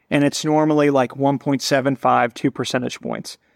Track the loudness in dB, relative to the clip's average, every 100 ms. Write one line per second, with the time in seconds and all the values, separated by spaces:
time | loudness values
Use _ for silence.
0 | -4 0 0 0 0 2 2 4 4 2
1 | 0 0 0 0 -2 -4 0 0 0 0
2 | 2 2 0 -2 -4 -2 -4 -4 -4 -8
3 | -8 -8 -10 -18 _